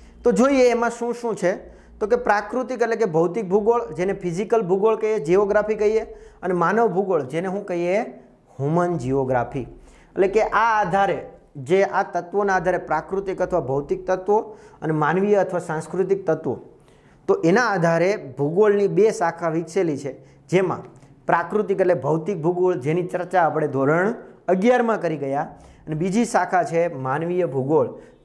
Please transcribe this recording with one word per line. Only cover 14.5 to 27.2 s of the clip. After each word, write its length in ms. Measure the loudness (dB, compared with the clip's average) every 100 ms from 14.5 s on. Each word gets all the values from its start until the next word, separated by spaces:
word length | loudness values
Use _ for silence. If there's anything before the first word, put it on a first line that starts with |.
| -12 -20 -10
અને 100 | -4
માનવીય 440 | 0 2 2 2 2
અથવા 240 | 2 -2
સાંસ્કૃતિક 680 | -4 -8 -6 -4 0 0 0
તત્વો, 340 | -2 -2 -6 -10 -20 _ _ _ _ -2
તો 80 | 2
એના 180 | 4 4
આધારે 540 | 2 2 2 2 2 0
ભૂગોળની 720 | -6 -4 -2 4 4 4 2
બે 220 | 4 2
શાખા 380 | 2 -2 -2 -2
વિકસેલી 480 | -2 -2 -2 -2 -2
છે, 240 | -6 -12 -20 -20 _
જેમાં 320 | 0 0 -2 -8 -20 -20 -16 0
પ્રાકૃતિક 540 | 0 0 -2 -2 0
એટલે 140 | 2
ભૌતિક 480 | 2 0 -2 -2 -2
ભૂગોળ, 320 | -2 0 0
જેની 280 | 0 -2 -2
ચર્ચા 400 | -2 -6 0 2
આપણે 260 | 2 2 -2
ધોરણ 460 | 0 2 2 2 -2 -12 -14 -2
અગિયારમાં 520 | 2 4 4 2 0
કરી 160 | -2 -4
ગયા, 260 | -4 -4 -4 -10 -20 -20 -8
અને 80 |
બીજી 300 | -4 -2 0
શાખા 380 | 2 0 2 2
છે 320 | 2 0 0
માનવીય 520 | -2 -4 -2